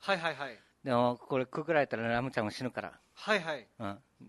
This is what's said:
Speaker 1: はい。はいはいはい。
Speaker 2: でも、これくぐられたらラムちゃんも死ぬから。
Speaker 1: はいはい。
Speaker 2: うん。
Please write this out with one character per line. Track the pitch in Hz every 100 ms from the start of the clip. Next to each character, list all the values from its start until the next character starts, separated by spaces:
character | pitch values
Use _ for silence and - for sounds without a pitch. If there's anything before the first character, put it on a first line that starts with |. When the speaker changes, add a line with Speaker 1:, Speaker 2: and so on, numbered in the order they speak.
Speaker 1:
は | -
い。 | 185
は | 165
い |
は | 139 139
い |
は |
い。 | 110 _ _
Speaker 2:
で | 139
も、 | 120 123 123
こ | - 135
れ | 123
く | -
ぐ | 156
ら | 156
れ | 131
た | 110
ら | 117
ラ | 117
ム | 131
ち | 120
ゃ |
ん | 104
も |
死 | -
ぬ | 127
か | -
ら。 | 92 - _
Speaker 1:
は | - - 208
い |
は | 165
い。 | 143 104 -
Speaker 2:
う | 104
ん。 | 101 - _